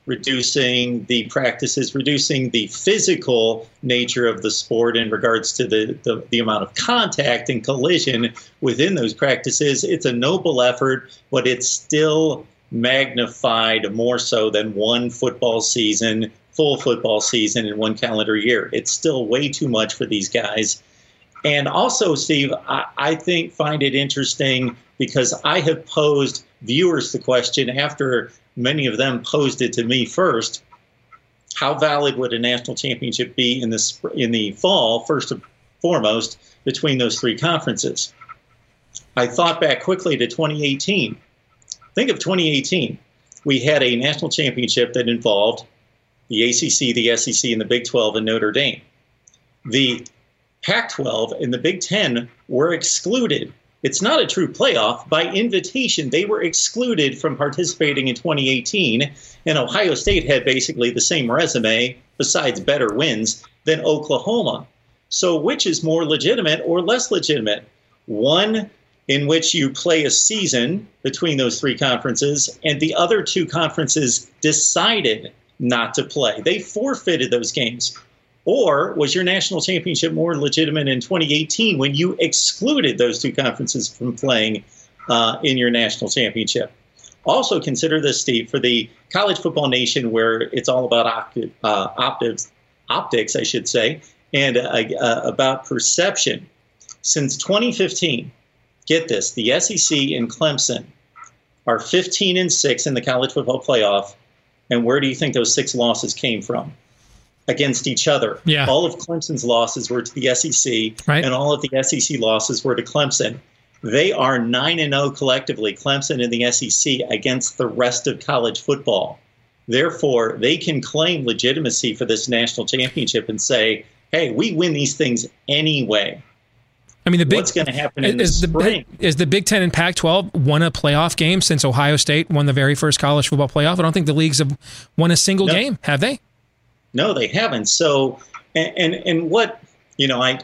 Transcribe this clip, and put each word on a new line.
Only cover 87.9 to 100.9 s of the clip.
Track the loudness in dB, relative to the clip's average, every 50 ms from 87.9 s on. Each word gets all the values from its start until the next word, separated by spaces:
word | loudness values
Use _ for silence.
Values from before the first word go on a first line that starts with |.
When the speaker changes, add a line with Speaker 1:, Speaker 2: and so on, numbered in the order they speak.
| 0 2
Speaker 1:
this, | 0 0 -2 0
Steve, | -2 0 0 0 -2 -2
for | -4
the | 0 2 2 2 2 0 -4 -12 _ _ _
college | -2 0 0 0 0
football | -2 -2 -2 -2 0 0
nation | 0 0 0 0 0 -2 -2 -2 0
where | 0 2 2 2 2 0 -2 -2 -4
it's | -2 0 0
all | 0 0 2
about | 2 2 2 2
opti-, | 2 0 -4 -8 -8 -8 -8 -8 -8 -10 _ -2
uh, | 0 0 0 -2 -4 -4
optics, | -2 -2 -2 -2 -2 -4 -4 -4 -6 -10 -14 _ _ _ _ _ _ _ -4
optics, | -4 -4 -2 -2 -2 -2 -2 -2 -4
I | -4 -4
should | -2 -4 -4 -4
say, | -2 0 0 0 0 -2 -4 -12 -20 _ _ _ _ -2
and, | 0 0 2 2
uh, | 0 0 0 -2 -2 -2 -2 -4 -2
uh, | 0 0 0 0 -2
about | -4 0 0 0 0 0 -2 -6
perception. | -6 -4 -2 0 0 2 2 2 0 0 0 -2 -2 -2 -4 -10 -18 _ _ _ _ _ _ -20 -20 -20 _
Since | -4 -2 0 0 0 -2 -4
twenty | -6 -2 -2 0 0 0 0
fifteen, | 0 0 -2 -2 0 -2 -2 -2 -2 -2 -6 -10 -18 _ _ _ _ _ _ _ _ _ _
get | 0 0 0 2 0
this, | -2 -2 -2 -4 -4
the | -2 0 2
S | 2 2 0 0
E | 0
C | 0 0 2 2 0 0 0 0
and | -2 -4
Clemson | -4 -2 -2 0 0 0 0 -2 -2 -4 -6 -8 -12